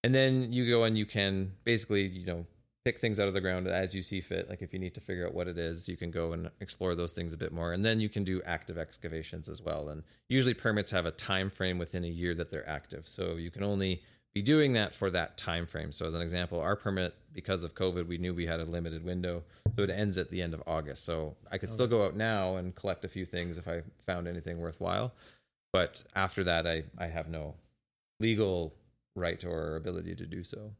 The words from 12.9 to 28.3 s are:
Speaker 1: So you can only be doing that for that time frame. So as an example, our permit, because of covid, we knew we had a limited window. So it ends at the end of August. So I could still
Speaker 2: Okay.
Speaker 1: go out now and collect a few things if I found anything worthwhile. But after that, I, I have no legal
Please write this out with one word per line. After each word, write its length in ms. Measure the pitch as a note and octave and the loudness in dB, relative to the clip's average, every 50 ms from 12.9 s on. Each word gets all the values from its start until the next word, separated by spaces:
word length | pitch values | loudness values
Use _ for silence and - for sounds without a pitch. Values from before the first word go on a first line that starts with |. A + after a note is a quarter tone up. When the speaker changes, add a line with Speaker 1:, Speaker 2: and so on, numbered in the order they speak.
| - D2 D#2 | -14 -14 -12
Speaker 1:
So 300 | - - - F#2+ F2 E2+ | -12 -6 -4 -4 -4 -2
you 160 | E2 E2 E2+ | -4 -6 -8
can 100 | - G2 | -4 -2
only 400 | G2 G2+ G2+ G2 F#2+ F#2+ F2+ F2+ - - - _ _ _ _ | 0 0 2 2 2 2 0 -2 -4 -16 -20 _ _ _ _
be 80 | G2+ | 0
doing 300 | G2+ B2+ D3+ D#3 D3 C3+ B2 | 4 6 6 6 6 6 4
that 220 | A2 G#2 - - | 4 2 0 -2
for 160 | - G2 F#2+ | -2 0 2
that 260 | E2+ F2+ D#2+ - - | 2 2 0 -2 -6
time 280 | - - - E2 E2+ E2+ | -6 -4 -2 0 0 -2
frame. 240 | E2 - E2 D#2 D2+ | -2 -4 -6 -6 -6
So 140 | D#2 - E2 | -4 -4 -4
as 80 | D#2+ D#2+ | -2 0
an 60 | E2+ | -2
example, 400 | E2+ E2 F2 F2 F2+ E2+ F2 E2+ | -2 0 0 -2 -2 0 -2 0
our 160 | D2+ F2 G2+ | 2 2 0
permit, 360 | - - G#2 G2 F#2 F2+ F2 - - - _ - | 0 0 -2 0 0 0 -2 -4 -10 -20 _ -14
because 300 | F#2+ - - F#2+ F2 E2+ | -10 -2 -2 -2 0 -2
of 120 | D#2+ - | -6 -2
covid, 320 | - F#2+ F#2 F2 F2+ E2+ | 0 0 2 2 0 -2
we 100 | E2+ F2 | -2 -2
knew 160 | E2+ F2 F2+ F2 | -2 -2 -2 0
we 120 | F2 E2+ | 0 0
had 160 | E2 E2 E2 | 0 0 -2
a 40 | E2 | -2
limited 380 | E2 E2+ F2 E2+ E2 D#2+ E2 E2 | -2 -2 -4 -4 -4 -6 -6 -6
window. 400 | F2+ F2+ F2+ F2+ F2+ F2 F2 E2+ - - - _ G#2 G2 | -4 -4 -2 -2 -2 -4 -4 -8 -12 -20 -2 _ 0 2
So 80 | G#2 G2+ | 2 2
it 60 | F#2 | 2
ends 280 | F2 G2 G#2+ G2+ F#2 | 2 2 2 2 2
at 140 | F2+ F2+ - | 0 -2 -2
the 100 | F#2 F2+ | -2 -2
end 120 | F2 E2+ E2 | -2 -2 -4
of 100 | D2 C#2+ | -6 -4
August. 380 | E2+ E2 D#2+ D2+ D2 C#2 - - | -2 -2 -2 -2 -4 -8 -6 -4
So 320 | - E2+ D#2+ D#2 D2+ D2+ _ - - | -4 -2 -2 -2 -4 -8 _ -12 -6
I 60 | - | -6
could 120 | G2 - G2 | -4 -4 -4
still 140 | A2 A2 B2+ | 2 2 4
Speaker 2:
Okay. 40 | A2+ | 4
Speaker 1:
go 140 | A#2 A2 G2+ | 6 4 4
out 100 | F#2+ - | 4 2
now 400 | G#2 A2 A2+ A2 G2+ F#2+ F#2 F#2 | 0 0 2 2 2 2 0 0
and 180 | F#2 F2+ F#2 F2+ | -2 -2 -4 -6
collect 300 | - - G2+ F2+ - - | -4 -4 -4 -2 -2 -6
a 60 | F#2 | -8
few 160 | - F#2+ F#2 | -6 -6 -6
things 320 | - - F2 F2 F2 E2 | -4 -4 -4 -2 -2 -4
if 100 | E2+ E2+ | -6 -4
I 160 | E2+ E2+ E2+ D#2+ - - _ | -4 -4 -4 -6 -10 -16 _
found 300 | - - F#2 F2 F2 F2 | -6 -4 -4 -2 -2 -4
anything 300 | F2 F2 D#2+ F2 E2+ E2+ | -6 -6 -6 -6 -6 -4
worthwhile. 540 | E2+ E2 E2 - F#2 F2+ F2+ G2+ A#2 B2 - - - - - _ _ _ _ _ _ _ - | -4 -6 -6 -4 -2 0 0 0 0 -2 -6 -10 -20 -20 -20 _ _ _ _ _ _ _ 2
But 300 | F#2 F2 E2 - - - - - | 2 2 2 -2 -10 -12 -4 0
after 280 | F#2+ F#2+ F#2 - - F#2+ | 0 0 2 2 0 2
that, 220 | F2 E2+ E2 E2 | 4 4 4 2
I, 160 | E2+ E2 D#2+ D2+ - - | 2 0 0 -2 -6 -8
I 100 | - F2+ | -6 -6
have 220 | E2+ D#2+ E2 D#2 D#2+ | -4 -4 -4 -4 -4
no 260 | E2 D#2 D2+ D2+ D2+ - _ _ _ _ _ _ _ _ _ _ _ _ | -6 -6 -6 -8 -10 -14 _ _ _ _ _ _ _ _ _ _ _ _
legal 540 | A2 A2+ | 4 4